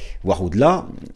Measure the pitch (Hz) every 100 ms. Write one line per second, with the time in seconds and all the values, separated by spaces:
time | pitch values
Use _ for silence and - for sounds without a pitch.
0 | - - 92 92 90 95 147 180 - -
1 | -